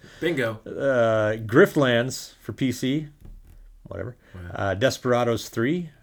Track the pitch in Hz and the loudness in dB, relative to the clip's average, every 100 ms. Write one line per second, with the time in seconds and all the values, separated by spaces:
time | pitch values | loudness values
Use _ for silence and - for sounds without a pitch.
0 | - - 160 156 117 110 - - 139 127 | -20 -6 -4 -2 -2 -4 -10 -4 0 2
1 | 113 110 107 113 110 120 196 - 131 117 | 4 4 2 -2 2 6 6 6 2 2
2 | 127 - - - - 104 135 - 127 143 | 0 -6 -12 -16 -14 -4 -2 -2 -2 -2
3 | 147 - - - - - - - - 92 | -6 -16 -20 -20 -20 -20 -20 -20 -14 -12
4 | 101 - _ 92 87 85 98 95 127 - | -12 -14 _ -18 -12 -6 -4 0 0 0
5 | 127 120 120 113 - - 117 180 165 - | 0 0 2 -2 -4 -2 -2 -2 -6 -14